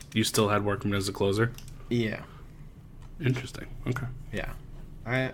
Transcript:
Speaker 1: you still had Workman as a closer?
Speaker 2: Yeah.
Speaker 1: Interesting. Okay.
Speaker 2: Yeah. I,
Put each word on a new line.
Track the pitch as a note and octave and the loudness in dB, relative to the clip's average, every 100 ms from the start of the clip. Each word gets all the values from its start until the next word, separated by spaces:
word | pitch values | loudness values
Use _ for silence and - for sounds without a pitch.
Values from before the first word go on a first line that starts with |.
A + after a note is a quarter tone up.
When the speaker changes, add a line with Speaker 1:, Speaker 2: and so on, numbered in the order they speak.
| - | -2
Speaker 1:
you | A2 | 2
still | A2 - G#2+ | 4 6 6
had | G#2 | 6
Workman | G2+ G2 G#2 | 4 2 2
as | G2+ G2 | 2 2
a | |
closer? | G2 G2 G2 A#2+ - - - - | 2 4 6 4 2 -12 -10 -2
Speaker 2:
Yeah. | A#2+ A2 - - - - - - - - - - - | 2 2 -2 -8 -14 -16 -14 -16 -16 -16 -16 -14 -2
Speaker 1:
Interesting. | B2+ B2+ - - - - - | 0 0 -2 -8 -8 -6 -2
Okay. | B2 B2 - - | -2 -2 -6 -6
Speaker 2:
Yeah. | G#2 - - - - - - | -4 -4 -6 -10 -12 -12 -8
I, | A2 B2+ C3 | 0 2 0